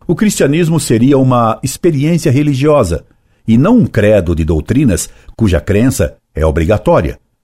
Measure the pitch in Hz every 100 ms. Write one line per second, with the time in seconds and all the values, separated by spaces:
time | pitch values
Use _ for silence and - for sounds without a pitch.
0 | - 170 214 - 151 151 165 160 - 117
1 | 127 139 127 123 113 113 131 - 175 147
2 | 147 170 160 135 147 135 147 147 101 80
3 | - _ _ _ - 113 156 247 135 -
4 | 104 107 82 80 80 80 - 113 147 82
5 | - - - - 113 82 - 98 127 131
6 | 76 - _ - 80 78 82 104 - 165
7 | 80 58 _ _